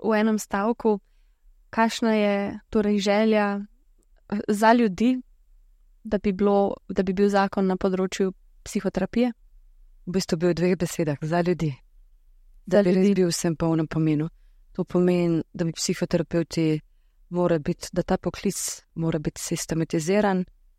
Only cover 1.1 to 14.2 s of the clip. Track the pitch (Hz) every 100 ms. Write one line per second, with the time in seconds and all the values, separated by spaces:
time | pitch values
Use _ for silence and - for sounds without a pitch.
1.1 | _ _ _ - - _ - 226 - 226
2.1 | 220 208 202 202 208 - 226 208 208 196
3.1 | 202 220 214 208 202 202 _ _ _ _
4.1 | _ - 202 - 208 220 240 226 175 233
5.1 | 254 - _ _ - _ _ _ _ 220
6.1 | 214 208 190 202 202 202 - - 190 190
7.1 | 185 202 196 196 - 190 185 196 185 185
8.1 | - 190 - _ - - 208 180 208 196
9.1 | - 247 - _ - - - - - -
10.1 | 180 - 170 175 160 180 180 175 - 160
11.1 | 143 156 175 175 175 160 131 _ - -
12.1 | _ _ - - - - 208 190 185 196
13.1 | 190 180 165 175 160 165 160 156 160 156
14.1 | 147